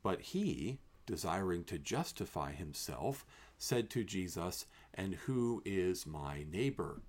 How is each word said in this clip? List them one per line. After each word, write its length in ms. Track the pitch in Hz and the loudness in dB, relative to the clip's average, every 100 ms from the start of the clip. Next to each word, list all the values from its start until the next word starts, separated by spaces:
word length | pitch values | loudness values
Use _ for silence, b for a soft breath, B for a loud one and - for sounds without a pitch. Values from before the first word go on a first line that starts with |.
But 180 | 98 90 | 2 0
he, 600 | - 185 202 65 85 135 - - - | 0 2 2 2 0 -4 -10 -14 -4
desiring 580 | 87 90 90 92 87 | -2 2 2 2 2
to 140 | 85 85 | 0 -4
justify 720 | 71 123 180 - 98 - 71 | 0 0 0 -2 -4 -2 -2
himself, 720 | 71 80 71 - 64 95 139 - B B B | -2 -6 -4 -6 -2 -2 -2 -8 B B B
said 320 | - 123 110 | 2 2 4
to 120 | 120 | 0
Jesus, 640 | 104 98 90 90 87 - - B B | 0 0 0 0 -2 -2 -8 B B
"And 220 | - 95 | -4 -2
who 480 | 87 - 131 117 117 | -2 0 2 4 2
is 420 | - 98 90 90 76 | 2 4 4 2 -2
my 380 | 76 71 71 76 | -4 -4 -4 -2
neighbor?" 520 | 90 135 120 82 - | 2 2 2 -4 -4